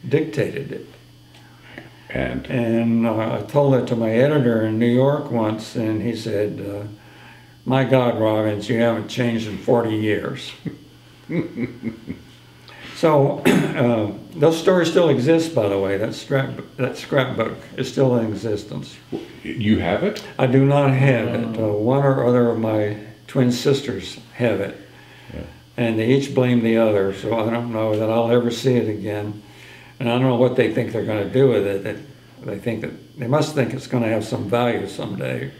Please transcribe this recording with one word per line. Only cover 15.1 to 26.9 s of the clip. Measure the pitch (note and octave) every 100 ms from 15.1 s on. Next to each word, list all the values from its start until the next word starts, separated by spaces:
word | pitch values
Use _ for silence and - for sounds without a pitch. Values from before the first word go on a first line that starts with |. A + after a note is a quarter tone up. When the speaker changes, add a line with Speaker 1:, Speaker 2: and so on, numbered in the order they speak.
| B2 B2+ E3 E3
Speaker 1:
by | C3 G#2
the | G2
way. | G2 G2
That | A2+
scrap-, | C#3 - C#3 C3 A#2+ - -
that | B2 -
scrapbook | - D3 B2+ A#2+ A2+ - - -
is | B2+
still | - C3+ B2
in | A2
existence. | G2 A2+ G#2 - A2 - - - - - -
Speaker 2:
You | D#2 - G#2 G2
have | E2+ G2+
it? | F#3+ G#3+ - -
Speaker 1:
I | C3
do | C3+
not | C3+ C#3+ C#3
have | C3 C#3 A#2+ G#2
it. | G2+ A2+ A2+
Speaker 2:
Oh. | G#2+
Speaker 1:
Uh, | G#2
one | A2 C#3
or | C#3 C3+
other | B2 B2 A#2+
of | A2
my | A2 G#2+ G#2 G#2 - - -
twin | C#3+ B2
sisters | A#2+ D3 C#3 - F#2+ - - -
have | - A#2+ G2
it. | G2 - - - - - -
Speaker 2:
Yeah. | D#2+ - - - -
Speaker 1:
And | A#2 A2
they | A2
each | C3+ C#3
blame | B2+ B2 B2
the | A2+ A2+
other, | A2+